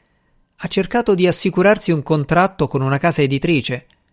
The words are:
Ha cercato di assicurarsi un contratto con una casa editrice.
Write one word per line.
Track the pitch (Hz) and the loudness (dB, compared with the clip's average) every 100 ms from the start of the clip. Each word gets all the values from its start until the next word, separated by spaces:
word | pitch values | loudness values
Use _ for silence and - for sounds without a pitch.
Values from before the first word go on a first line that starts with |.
| _ _ _ _ _ - | _ _ _ _ _ -14
Ha | 180 | -6
cercato | - 190 240 233 | -4 -2 0 0
di | 190 180 | 2 2
assicurarsi | 165 190 175 185 214 - | 0 -2 2 2 2 0
un | 165 | -2
contratto | 135 156 139 165 190 - 147 | 0 -2 0 0 0 0 -4
con | 139 | -2
una | 135 139 | -2 0
casa | 170 160 | 0 0
editrice. | 139 135 165 160 117 123 - _ _ | 0 0 0 -2 -2 -8 -12 _ _